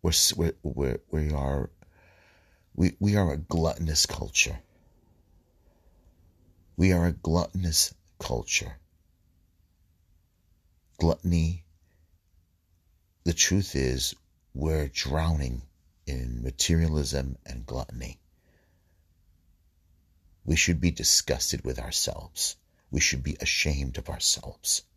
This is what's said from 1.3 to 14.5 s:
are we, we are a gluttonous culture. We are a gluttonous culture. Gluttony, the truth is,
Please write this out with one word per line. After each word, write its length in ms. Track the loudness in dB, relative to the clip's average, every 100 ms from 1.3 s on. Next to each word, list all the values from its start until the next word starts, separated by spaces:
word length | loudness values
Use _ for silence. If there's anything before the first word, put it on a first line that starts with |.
are 400 | 0 0 -2 -4 _ -20 _ _ _ _ _ _ _ _ 0
we, 160 | 0 2
we 160 | 2 4
are 140 | 2
a 60 | 0
gluttonous 680 | 0 2 2 0 0 0 0
culture. 520 | -2 -2 0 0 -4 _ _ _ _ _ _ _ _ _ _ _ _ _ _ _ _ _ _ _ _ _ 4
We 140 | 4
are 160 | 6 2
a 40 |
gluttonous 800 | 0 0 0 0 -2 0 0 0 -4 _ _
culture. 600 | -4 -4 -2 -4 -4 -14 _ _ _ _ _ _ _ _ _ _ _ _ _ _ _ _ _ _ _ _ _ 0
Gluttony, 680 | 2 2 2 2 2 -2 -10 _ _ _ _ _ _ _ _ _ _ _ _ _ _ _
the 100 | -2
truth 420 | 2 2 2 0 0
is, 380 | 0 0 -4 -6 _ _ _